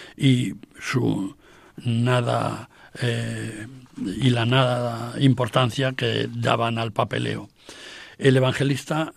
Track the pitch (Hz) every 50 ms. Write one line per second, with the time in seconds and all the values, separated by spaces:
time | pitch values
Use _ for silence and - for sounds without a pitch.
0 | - - - - 143 135 127 123 127 - - - - - - - - - - 127
1 | 120 113 104 101 95 95 - _ _ - - - - - _ - - 120 113 113
2 | 120 123 127 123 120 120 120 117 113 113 107 104 113 - _ - - - - -
3 | 127 120 117 117 117 113 113 110 110 110 110 107 107 120 135 131 - - - -
4 | - 92 90 - 135 127 120 117 117 117 131 135 131 123 123 123 120 120 117 113
5 | 117 120 120 117 135 135 123 123 123 113 - 135 127 117 - - 135 131 131 -
6 | 123 117 110 113 117 120 117 120 117 123 120 117 117 117 117 113 117 117 - -
7 | 113 104 - 117 120 113 110 110 104 - _ _ _ - - - - - - -
8 | - - - - - 135 131 131 127 127 127 - 135 139 139 127 - - 156 156
9 | 160 147 -